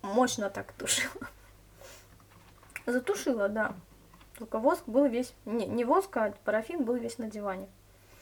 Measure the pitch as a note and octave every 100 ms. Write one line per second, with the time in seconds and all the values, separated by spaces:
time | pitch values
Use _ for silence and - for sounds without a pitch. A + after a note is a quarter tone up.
0 | G3 G#3+ B3 - G3+ G3+ F#3+ - - -
1 | C4 - - - - - - - - -
2 | - - - - - - - - - B3
3 | B3 G4+ - A#3 G3+ G#3+ G#3+ G3 - -
4 | - - - - A3+ A3 B3+ F4+ - A3+
5 | C#4+ A#3 B3 - - A#3 F#3+ A3 A#3+ E4
6 | G4 B3+ G#3+ G#3 - G#3+ A3 E4+ A#3 B3
7 | A#3 - A3+ G#3+ G3+ F#3 G3 - - -
8 | - -